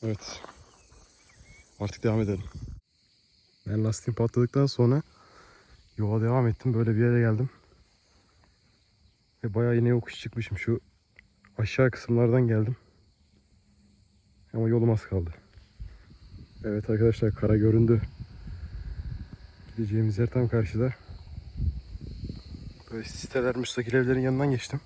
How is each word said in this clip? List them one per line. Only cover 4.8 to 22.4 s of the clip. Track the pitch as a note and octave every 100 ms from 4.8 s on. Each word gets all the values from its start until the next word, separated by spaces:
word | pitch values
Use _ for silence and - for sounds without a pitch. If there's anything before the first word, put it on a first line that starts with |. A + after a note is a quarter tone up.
| A#2+ C#3 - _ - - - - _ - _ -
yola | G#2+ A2
devam | A2+ B2+ A#2+
ettim. | G#2+ C3
Böyle | A2+ A2+ G#2+
bir |
yere | A#2+ A#2+
geldim. | A#2 G#2+ C3 - _ _ _ _ _ _ _ _ _ _ _ _ _ _ _ _ _ _
Ve | A#2+
bayağı | G#2 A#2+ A#2
yine | A#2+
yokuş | A#2+ - -
çıkmışım. | A#2 A#2 G#2+ G2+
Şu | - A#2 _ _ _ _ _ _ - -
aşağı | G#2+ - C3
kısımlardan | - - A#2+ A#2+ B2+ B2
geldim. | A2 G#2+ B2+ _ _ _ _ _ _ _ _ _ _ _ _ _ _ _ _ _
Ama | A2+ A2+
yolum | A#2 A#2
az | G#2+ -
kaldı. | F#2+ E2+ - _ - - _ - - - - - - - -
Evet | A2+ G#2 G#2+
arkadaşlar, | A2 A2+ G#2+ A2 -
kara | A2 G#2+
göründü. | G#2+ A2+ A2+ A2+ - - - - - - - - - - - - - - - - - -
Gideceğimiz | A2 A2 A2 G2+
yer | A#2
tam | B2+ A#2+
karşıda. | A#2 A2 A2 B2+ - - - - - - - - - - - - - - -